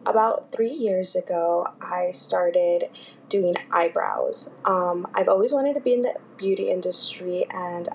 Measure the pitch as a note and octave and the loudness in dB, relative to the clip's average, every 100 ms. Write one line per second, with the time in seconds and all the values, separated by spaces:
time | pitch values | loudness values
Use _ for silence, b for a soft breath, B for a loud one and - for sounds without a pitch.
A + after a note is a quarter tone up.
0 | - A3 A3 - - - A3+ D4 G#3+ F#3 | 0 2 2 0 -4 -2 -2 0 0 0
1 | F#3 F#3 F3 E3+ E3+ E3+ - - - F3+ | 0 -4 -2 0 2 2 0 -6 -6 -2
2 | F3+ F3+ - F#3 F3 F3+ F3 F3 - B | -2 -4 -2 0 2 4 4 2 -2 B
3 | B B - G3+ F3+ F3 - F3 E3+ - | B B -2 0 2 0 0 0 2 0
4 | - G#1+ B1+ - - - G3 F#3 F3+ F3 | -2 0 -2 -4 -10 -4 0 2 0 -2
5 | F3+ F#3+ F#3+ F#3+ A#3+ C#4 C#4+ C#4+ B3 B3 | -2 0 4 4 4 2 2 0 2 2
6 | B3 - - - G3 F#3+ G3 F#3 F3+ F3+ | 0 -4 -10 -6 -2 0 0 0 -2 -4
7 | - F#3 F3+ F3+ - F#3 F3+ F3 F3 | -6 -6 -4 -2 -2 -4 -6 -6 -6